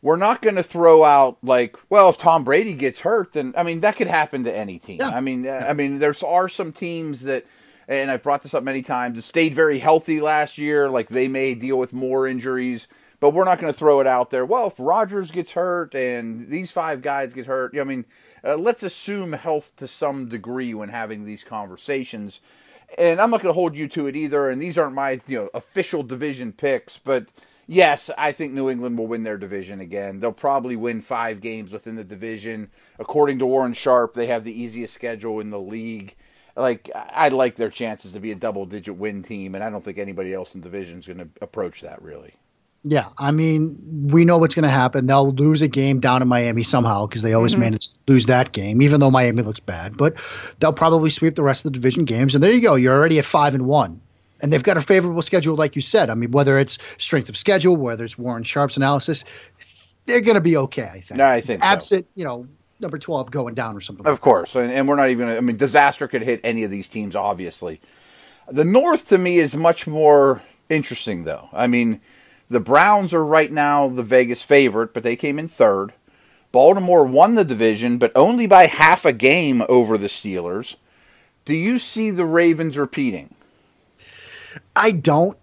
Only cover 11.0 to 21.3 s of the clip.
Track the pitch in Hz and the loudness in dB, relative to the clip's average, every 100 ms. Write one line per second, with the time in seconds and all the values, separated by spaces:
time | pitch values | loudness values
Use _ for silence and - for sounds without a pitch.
11 | 110 123 131 131 135 120 127 131 127 127 | -4 -4 -4 -2 -4 -6 -4 -4 -4 -6
12 | 131 135 131 127 123 131 127 120 - _ | -4 -2 -2 -4 -6 -6 -6 -8 -12 _
13 | _ _ 143 151 185 180 165 139 156 139 | _ _ 0 2 0 0 -2 0 2 4
14 | 135 127 123 131 127 240 214 - 131 185 | 4 0 0 -4 -2 -2 -2 -4 -2 -2
15 | 214 202 180 165 175 - 180 175 156 139 | -2 -6 -8 -10 -8 -6 -4 -4 -6 -6
16 | 127 120 113 113 120 151 185 - 160 143 | -6 -6 -10 -12 -10 -10 -8 -8 -6 -6
17 | 143 139 135 123 123 131 127 139 139 131 | -6 -6 -8 -12 -8 -6 -6 -6 -8 -8
18 | 113 _ _ _ - 151 202 233 196 - | -12 _ _ _ -6 -4 -4 -4 -8 -12
19 | - 202 185 147 170 151 - _ 135 - | -10 -10 -8 -10 -6 -6 -8 _ -18 -8
20 | 147 139 127 113 101 127 127 110 104 117 | -8 -6 -10 -12 -10 -10 -8 -10 -12 -12
21 | 110 107 104 | -12 -12 -14